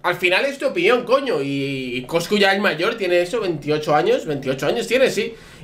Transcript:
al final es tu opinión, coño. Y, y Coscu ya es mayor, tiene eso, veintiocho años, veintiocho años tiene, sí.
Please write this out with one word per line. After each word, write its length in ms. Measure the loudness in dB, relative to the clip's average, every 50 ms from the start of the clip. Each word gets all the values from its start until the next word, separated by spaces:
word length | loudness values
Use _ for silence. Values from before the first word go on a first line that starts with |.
al 140 | -4 -4 -2
final 300 | 0 2 2 2 2 2
es 140 | 0 -2 -2
tu 80 | -2 -2
opinión, 360 | 0 2 4 4 4 4 2
coño. 380 | 2 2 2 2 0 -2 -2 -2
Y, 540 | -2 -2 -2 -2 -4 -4 -4 -6 -4 -6
y 60 | -6 -6
Coscu 320 | -2 -2 -2 0 2 2 2
ya 160 | 4 4 2
es 60 | 2
mayor, 340 | 0 0 0 0 -2 -2 -2
tiene 260 | -2 -2 2 2 2
eso, 200 | 2 2 -2 -4
veintiocho 560 | -2 -2 -4 -4 -2 -2 -2 -2 0 2 2
años, 300 | 2 4 2 2 0 0
veintiocho 420 | -4 -6 -4 -2 -4 -4 -2 -2 -2
años 180 | -2 -2 -2
tiene, 240 | 0 2 2 2 2
sí. 240 | 2 0 -4 -4 -6 -14 -20 -20 -20 -16